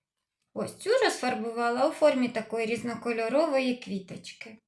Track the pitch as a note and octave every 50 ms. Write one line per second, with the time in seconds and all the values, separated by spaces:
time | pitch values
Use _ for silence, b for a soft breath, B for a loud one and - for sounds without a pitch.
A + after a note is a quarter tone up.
0 | _ _ _ _ _ _ _ _ _ _ - D4 G#3 - - - - F#4+ A#4 C5+
1 | A4+ F4+ - - - B3 - A3 A3 A#3 A3+ A#3 A#3+ A#3 A#3+ B3 C4 D#4+ D#4 -
2 | D#4 D4 C4+ C4 B3 A#3 - A3+ G#3+ - A3 A#3 A3+ A3 A#3+ A3 A3 A#3+ A#3 A3+
3 | - A#3+ A#3 A3 A3+ A3+ B3+ C#4+ E4 D#4+ C#4 C4+ C4 B3+ A#3+ A#3+ - F#3+ G3 F#3+
4 | F#3 - - - - - - - - A2+ G#2+ - _